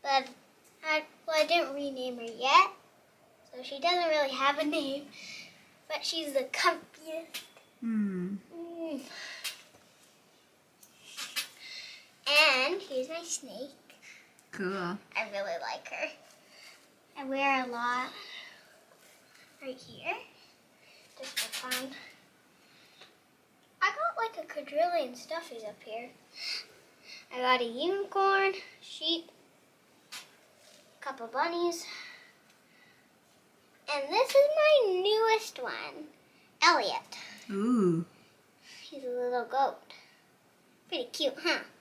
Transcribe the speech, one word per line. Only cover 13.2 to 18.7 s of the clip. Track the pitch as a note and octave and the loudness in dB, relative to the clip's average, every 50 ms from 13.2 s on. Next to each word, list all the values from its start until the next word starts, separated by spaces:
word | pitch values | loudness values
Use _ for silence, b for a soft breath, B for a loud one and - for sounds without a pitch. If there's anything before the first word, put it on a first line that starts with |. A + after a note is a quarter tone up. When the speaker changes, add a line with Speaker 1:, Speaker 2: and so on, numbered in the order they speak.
| F4 | -8
Speaker 1:
snake. | E4+ - - C#4+ A#3+ F#3 G#3+ C4 C#4+ - - _ _ - - B B B B B B B B _ _ | -8 -8 -10 -10 -12 -12 -12 -12 -12 -14 -20 _ _ -20 -20 B B B B B B B B _ _
Speaker 2:
Cool. | - - G3 F3+ F#3+ G3 F3+ F3 F#3 G#3 - - - | -10 -6 -4 -4 -2 -2 -2 -4 -4 -6 -10 -8 -6
Speaker 1:
I | - A3 G#3 | -6 -6 -4
really | G3+ G3+ G3 G3 E3+ E3 | -4 -6 -4 -4 -4 -6
like | C3 A2+ B2+ - - - | -6 -6 -8 -8 -10 -12
her. | D#3+ E3 D4+ D#4 - - - - - _ B B B B B B B B B B _ _ _ _ _ - | -8 -8 -8 -8 -8 -14 -20 -20 -20 _ B B B B B B B B B B _ _ _ _ _ -12
I | C#4 | -6
wear | C4 C4+ C4+ C#4 C#4 C4+ C4 B3+ | -4 -2 0 2 2 2 2 0
a | B3 | -2
lot | A#3+ A#3 A#3+ A#3+ B3 B3 B3+ C#4 - B B B B B B B B B B B | -4 -2 0 0 0 0 -2 -6 -10 B B B B B B B B B B B